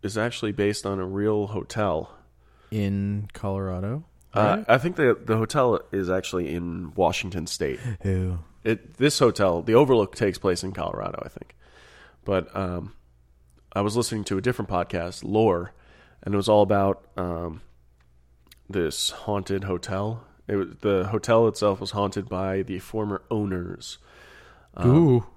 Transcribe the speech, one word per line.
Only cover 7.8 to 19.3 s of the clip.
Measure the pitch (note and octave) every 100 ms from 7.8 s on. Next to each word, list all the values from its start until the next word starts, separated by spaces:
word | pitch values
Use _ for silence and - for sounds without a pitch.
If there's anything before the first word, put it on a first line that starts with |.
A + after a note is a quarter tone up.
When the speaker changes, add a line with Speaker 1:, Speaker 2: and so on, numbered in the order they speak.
| B2+ G2+
Speaker 2:
Ew. | G2 F#2 F#2 F2+ E2 -
Speaker 1:
It, | A2+ A2+ - -
this | C3+ -
hotel, | D3+ G#2 G2 E2+
the | D#2
Overlook, | A2+ C#3 B2 G2
takes | - G#2+ F2+
place | F#2+ F2
in | F#2
Colorado, | F2 D#2+ - - -
I | -
think. | - - - _ - - - - _
But, | - G2 E2 -
um, | F#2+ F2+ G2 - _ _ _ _ _ _ _
I | -
was | G2+ A2
listening | A#2 A2
to | G2+ F#2+
a |
different | A#2 B2+ G2+
podcast, | F#2 E2+ F2+ E2+ -
Lore, | - G#2 A2 F2 F2 - _ - _ _
and | -
it | G2+
was | G2
all | G#2+
about, | G2+ G2+ G2 G2 _ -
um, | F2+ E2+ E2+ D#2+ - _ _ _ _ _ _ _ _ - _
this | F#2+ E2 - -
haunted | - -